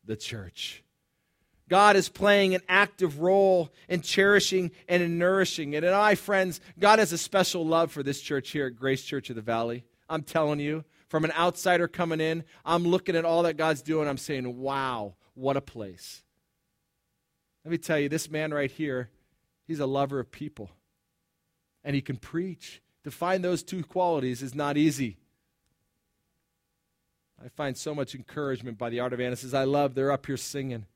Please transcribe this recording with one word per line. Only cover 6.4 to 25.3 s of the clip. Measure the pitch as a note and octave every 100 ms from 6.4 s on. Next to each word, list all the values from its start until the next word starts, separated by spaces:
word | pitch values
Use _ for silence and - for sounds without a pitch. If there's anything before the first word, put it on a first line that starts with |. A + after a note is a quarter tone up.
| F#3 D3+ - -
God | G3+ A3
has | G3+
a | E3
special | - G3 F3+ F3+ D#3+
love | E3 E3
for | D3
this | C#3 C#3
church | - C#3+ -
here | D3+ C3+
at | A#2+
Grace | C3 C3
Church | - C#3+ -
of | A#2
the |
Valley. | A2 A2+ A#2 A#2+ - _ _
I'm | D#3+
telling | D3 E3+ D3+ D3
you, | D3 D#3 D#3 _ _
from | D#3 E3
an |
outsider | D#3 F3 E3+ F#3 F3 E3+
coming | - E3+ D#3+
in, | D#3+ E3 D#3+ - -
I'm | E3+ F3
looking | F#3 F#3 E3
at | E3
all | E3
that | E3+ D3+
God's | D#3+ D3
doing, | B2+ D#3 D3
I'm | C3+
saying, | - C#3+ B2+ B2
"Wow, | C3+ C#3 C3 A#2+ G#2 F#2 _ -
what | C3 C#3
a |
place." | C#3 A#2 G2+ F2+ - - _ _ _ _ _ _ _ _ _ _ _ _ _ _
Let | D3+
me | E3+
tell | E3 D#3
you, | C#3+
this | D#3 D3+
man | D#3 D#3
right | D3 C#3
here, | - D3+ B2+ A#2+ _ _ _ _ _ -
he's | D#3+
a | C3+
lover | C#3 C#3 C#3
of | A#2
people. | - D3 - G2+ _ _ _ _ _ _ _ _ _ _ _
And | C#3+ C#3
he |
can | C3 C3+
preach. | - D#3+ F#3 E3 - - _ _ -
To |
find | - F3 F#3+
those | F3+ E3+
two | - F#3+
qualities | D3+ F3+ F3+ D#3+ B2+ A#2+
is | C3+
not | C3 C#3+ D3
easy. | D#3 C3 B2+ G2 _